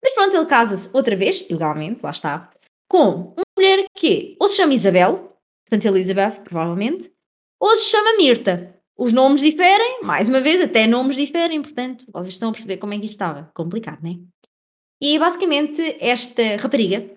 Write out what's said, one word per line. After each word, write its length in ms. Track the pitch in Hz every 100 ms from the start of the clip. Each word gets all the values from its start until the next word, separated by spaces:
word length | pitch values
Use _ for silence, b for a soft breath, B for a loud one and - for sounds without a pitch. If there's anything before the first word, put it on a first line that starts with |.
Mas 100 | 523
pronto, 220 | 523 392 381
ele 100 | 320
casa-se 440 | 269 214 190 -
outra 220 | 262 240 196
vez, 300 | 190 381 -
ilegalmente, 520 | 165 156 151 156 240
lá 80 | 147
está, 400 | - 156 143 - _ _ _ _
com 440 | 370 233 190 180
uma 80 | - 381 -
mulher 300 | 381 381 392
que 420 | - 302 175 - -
ou 100 | 403
se 80 | 403
chama 180 | 330
Isabel, 640 | 262 190 180 180 381 - _ _ _ _
portanto 180 | 214 220
Elizabeth, 560 | 190 185 190 202 226
provavelmente, 680 | - 170 165 175 220 359 - _ _ _ _ _
ou 160 | 392 440
se 80 | -
chama 260 | 427 427 440
Mirta. 560 | 294 240 - 175 180 _ _ -
Os 140 | 247
nomes 280 | 233 269 285
diferem, 600 | 294 302 359 403 466 508
mais 260 | 311 143 214
uma 120 | 262
vez, 200 | 269 349
até 260 | 359 226 220
nomes 300 | 240 262 269
diferem, 460 | 285 339 339 311
portanto, 420 | 277 - 254 240 -
vocês 220 | 170 180
estão 160 | 185 226
a 20 |
perceber 240 | 220 220 185
como 140 | 208
é 40 | 208
que 80 | 208
isto 80 |
estava 360 | - 180 143 156
complicado, 480 | - 165 208 220 151
né? 160 | 160 175 175 _ _ _ _ _ _ _
E 180 | 285 302
basicamente 760 | 330 349 359 294 294 302 330 -
esta 560 | 233 247 - - 220 208
rapariga 540 | 247 269 196 202 233